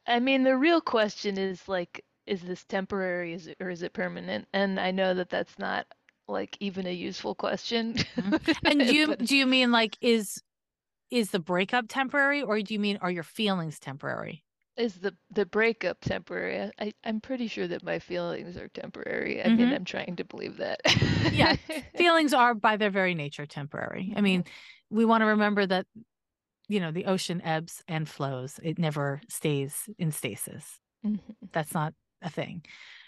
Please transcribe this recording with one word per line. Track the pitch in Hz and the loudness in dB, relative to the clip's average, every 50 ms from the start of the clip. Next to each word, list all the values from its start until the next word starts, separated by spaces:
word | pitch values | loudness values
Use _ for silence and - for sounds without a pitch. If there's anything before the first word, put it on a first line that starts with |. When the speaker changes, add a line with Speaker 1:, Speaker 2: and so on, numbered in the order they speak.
| - - | -4 0
Speaker 1:
I | 240 240 | 0 2
mean, | 247 269 269 269 262 | 4 4 4 6 6
the | 262 262 254 | 6 4 6
real | 277 330 339 320 | 6 6 4 4
question | - - - 226 214 208 - - - 208 196 190 | 4 2 2 2 2 2 0 -4 -4 -4 -2 0
is, | 190 190 185 170 - - | -2 -2 -4 -6 -6 -4
like, | 190 180 175 - - - - _ _ _ _ | -2 -2 -2 -4 -10 -18 -20 _ _ _ _
is | - 208 180 | -6 -6 -6
this | 170 180 185 - - | -4 -8 -10 -10 -8
temporary, | - - 196 190 - 208 196 190 185 175 175 175 170 165 | -4 -4 -4 -2 -2 -2 -2 -2 0 -2 -2 -4 -6 -8
is | 180 160 160 | -10 -10 -14
it, | - - | -12 -8
or | 185 180 | -6 -6
is | 175 165 175 | -6 -6 -8
it | 175 - | -8 -4
permanent? | - 180 180 175 175 180 180 190 214 - _ - | -4 -4 -4 -4 -6 -6 -6 -6 -6 -6 _ 0
And | 196 196 196 190 190 | 0 2 2 2 0
I | 190 185 | 0 0
know | 185 190 190 185 185 | 2 2 2 2 2
that | 180 180 - | 0 0 -2
that's | - 180 175 - - - | -2 -4 -4 -4 -8 -8
not, | 190 - - - - _ - _ _ _ _ _ _ - | -4 -2 -2 -2 -4 _ -10 _ _ _ _ _ _ -6
like, | 202 196 202 - - - | -4 -4 -4 -6 -8 -6
even | 208 202 175 190 185 180 | -6 -6 -6 -4 -6 -6
a | 180 | -6
useful | 180 - 196 180 - - - 196 | -6 -6 -8 -8 -6 -6 -6 -6
question. | - - - - 185 - - 233 233 226 226 226 - - - | -2 -2 -2 -2 -2 -4 -2 -2 -2 -2 -2 -2 -2 -4 -2
<laughs> | - - | -2 -4
Speaker 2:
Mm-hmm. | 180 196 302 330 - 320 320 - - | -2 0 0 0 2 2 0 2 4
And | 311 294 285 | 2 4 4
do | 269 240 285 | 6 6 6
you, | 302 311 302 | 4 4 4
Speaker 1:
But | 294 294 254 | 2 -2 0
Speaker 2:
do | 226 269 277 | 2 4 4
you | 269 | 4
mean, | 254 262 262 254 240 | 6 4 4 4 6
like, | 240 226 226 220 - - | 4 4 2 2 -2 0
is, | - 240 233 226 208 - - - _ _ _ _ _ _ _ _ _ _ _ _ _ - | 4 4 4 4 2 -2 -8 -12 _ _ _ _ _ _ _ _ _ _ _ _ _ -2
is | - 247 214 - | 0 0 0 2
the | - 196 | 0 -4
breakup | 156 - 180 175 196 - - 247 240 220 | -2 0 0 0 2 2 2 0 0 0
temporary, | - 262 269 254 - 285 277 277 285 285 | -2 -2 -2 0 2 2 4 4 2 0
or | 269 196 208 220 | 0 0 0 -2
do | 208 196 220 | -2 -2 -2
you | 208 | -2
mean | 208 208 202 208 | 0 0 0 0
are | - 180 | -2 -2
your | 180 170 156 | -2 -2 -6
feelings | - - - 220 202 190 185 160 156 143 - | -8 -4 -2 0 0 2 0 -2 -4 -6 -10
temporary? | - 143 135 143 143 139 123 110 110 107 - 156 _ _ _ _ _ _ - - | -10 -10 -10 -8 -6 -6 -6 -6 -6 -8 -10 -12 _ _ _ _ _ _ -6 -2
Speaker 1:
Is | 233 233 - | -2 -2 -2
the, | 180 180 202 175 _ _ _ | -4 -6 -6 -6 _ _ _
the | - 214 202 | -2 -2 -2
breakup | 180 - 208 220 226 226 - - 175 - _ | 0 2 2 2 2 2 0 -2 -4 -4 _
temporary? | - - 190 190 175 - 175 175 185 185 190 190 202 208 - - | -4 -4 -4 -4 -6 -8 -6 -6 -4 -4 -4 -4 -6 -8 -8 -8
I, | 220 208 - _ - | -8 -8 -8 _ -6
I'm | 226 220 214 | -4 -4 -4
pretty | - - 269 240 247 214 | -4 -6 -6 -4 -4 -6
sure | - 208 190 175 | -4 -4 -4 -4
that | 175 - 175 | -4 -6 -4
my | 170 170 170 | -4 -6 -6
feelings | - - 175 175 175 170 160 135 - 170 175 - | -6 -6 -6 -6 -4 -4 -6 -8 -8 -10 -12 -14
are | - - | -14 -12
temporary. | - - - - - - - - - - - - - - - | -12 -12 -12 -12 -12 -10 -8 -6 -4 -4 -2 -4 -4 -2 2
I | - | 2
mean, | 233 226 240 240 | 4 6 4 4
Speaker 2:
Mm-hmm. | 277 | 2
Speaker 1:
I'm | - 180 | 0 -4
trying | - - - - - 175 | -6 -6 -6 -6 -6 -8
to | 170 180 | -8 -10
believe | - - - - - - - | -10 -10 -10 -10 -10 -8 -6
that. | - - - - - 302 - - - - - - - - - | -6 -6 -4 -2 0 2 2 4 4 2 2 2 2 2 2
Speaker 2:
Yeah, | - 269 320 311 - - - 320 | 4 4 4 4 0 -2 -6 -10
Speaker 1:
<laughs> | 302 - - - - | -10 -10 -10 -2 2
Speaker 2:
feelings | 349 349 330 330 311 269 294 | 4 6 6 6 4 4 4
are | 262 240 240 240 | 6 6 4 4
by | 208 226 226 214 202 | 4 2 2 2 4
their | 214 202 | 2 2
very | 190 202 185 180 175 | 2 2 2 2 2
nature | 160 143 143 - - 147 | 0 -4 -6 -6 -8 -10
temporary. | 147 - 151 143 143 - - - - - - 190 185 208 | -8 -8 -8 -8 -6 -6 -6 -6 -6 -6 -6 -6 -4 0
I | 202 | 2
mean, | 202 196 185 180 175 | 4 4 4 4 2
Speaker 1:
Mm-hmm. | - - - - - - - _ - 214 214 | -2 -8 -20 -20 -20 -20 -20 _ -4 2 2
Speaker 2:
we | 226 | 4
wanna | 226 226 226 220 214 | 6 6 6 6 4
remember | 214 214 208 208 208 202 202 185 | 4 4 4 4 4 2 2 2
that, | 190 185 196 _ _ 220 226 _ _ _ _ _ _ _ _ _ _ _ _ - | 2 0 0 _ _ -20 -20 _ _ _ _ _ _ _ _ _ _ _ _ -2
you | 208 202 | 0 0
know, | 175 160 | 0 0
the | 156 180 - | -2 -4 0
ocean | - 190 180 - - 175 175 - | 0 0 0 0 -2 -4 -4 -2
ebbs | 165 160 160 165 - - - - - | -2 -2 -2 -2 -6 -12 -16 -10 -6
and | 165 160 156 147 | -4 -4 -4 -4
flows. | - - 143 135 135 127 127 135 - - | -4 -4 -4 -4 -4 -4 -6 -8 -12 -8
It | - 165 156 - | -6 -6 -2 0
never | 170 156 143 151 143 139 139 143 - - | 0 0 0 0 -2 -2 -2 -4 -8 -12
stays | - - - 160 147 139 139 139 - - - - 208 - | -12 -4 -2 0 0 0 -2 -4 -6 -10 -10 -10 -8 -4
in | 175 156 | -4 -4
stasis. | 151 - - 123 98 - - - - - - - - - _ _ _ _ - | -2 -2 -4 -6 -6 -6 -10 -12 -12 -14 -16 -18 -20 -20 _ _ _ _ -4
Speaker 1:
Mm-hmm. | 208 214 190 - - 220 _ - 190 | -4 -4 -4 -4 -10 -20 _ -16 -6
Speaker 2:
That's | - 165 151 - - | -4 -4 -4 -2 -2
not | 170 151 160 - _ _ _ _ _ | -2 -2 -2 -4 _ _ _ _ _
a | - 165 | -12 -10
thing. | - - 139 - - 170 - - - - - - - - - | -6 -6 -8 -6 -8 -12 -14 -16 -20 -20 -20 -20 -20 -20 -20